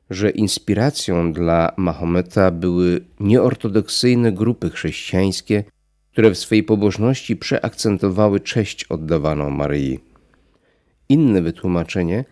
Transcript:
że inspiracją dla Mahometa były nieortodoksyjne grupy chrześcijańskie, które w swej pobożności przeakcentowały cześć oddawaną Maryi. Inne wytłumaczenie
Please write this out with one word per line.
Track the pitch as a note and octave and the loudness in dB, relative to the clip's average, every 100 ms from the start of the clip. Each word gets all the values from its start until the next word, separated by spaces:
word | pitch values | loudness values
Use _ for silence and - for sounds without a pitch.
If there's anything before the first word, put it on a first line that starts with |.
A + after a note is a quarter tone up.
| - | -12
że | F#2 G#2 | -2 -2
inspiracją | - G#2 - - G2+ C3 C#3+ - F2 E2+ | 0 -2 -2 -2 0 0 -2 -2 0 0
dla | D#2+ E2+ E2 E2 - | 0 0 2 2 0
Mahometa | F2+ E2 E2+ F2 F2+ - F#2 | -4 -2 -2 -2 0 2 2
były | E2+ F2+ F2 F2+ F2 - - | 2 -2 0 2 0 -4 -6
nieortodoksyjne | G2+ A#2+ B2 A#2+ A2+ G2+ G2+ - B2 B2 A#2 | 2 4 4 0 -2 -2 -2 0 2 2 2
grupy | F#2 A2 A#2+ F2 | 0 -2 -2 -4
chrześcijańskie, | - D#2+ - - F#2 F#2+ F2+ - G#2 G2+ _ _ _ _ | -6 -8 -8 -4 0 0 -2 -2 -2 -4 _ _ _ _
które | - A2 | 4 4
w | F#2 | 4
swej | - A2 | 0 0
pobożności | G#2 G#2+ G#2 F#2+ A2+ C3 - A2 | 2 2 0 0 -2 -2 -4 -6
przeakcentowały | - - - - A2+ G2 G2+ F#2 G#2+ G2+ | -4 -4 -4 -4 -2 0 0 2 2 2
cześć | - - G2+ - | -2 -4 -4 -6
oddawaną | - E2 D#2 E2 D2 D2 D2 | -10 -8 -2 -2 0 -2 -2
Maryi. | C#2+ C#2+ C#2+ C#2 C2 _ _ _ _ _ _ _ _ _ _ - | -2 -2 -2 -2 -6 _ _ _ _ _ _ _ _ _ _ 0
Inne | C#3+ C#3+ G2 | 2 4 2
wytłumaczenie | E2 - F#2+ F2 E2 G2 E2+ G2 C#3 | 0 -4 -2 -2 -2 -2 -2 -2 -6